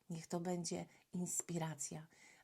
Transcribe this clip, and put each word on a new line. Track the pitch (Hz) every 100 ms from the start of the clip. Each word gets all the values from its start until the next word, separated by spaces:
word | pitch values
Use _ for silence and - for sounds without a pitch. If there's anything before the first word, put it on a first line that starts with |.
| -
niech | 165 -
to | 175
będzie | 175 175 165 180 170 - -
inspiracja, | 180 175 - - 170 160 143 - 156 156 - - -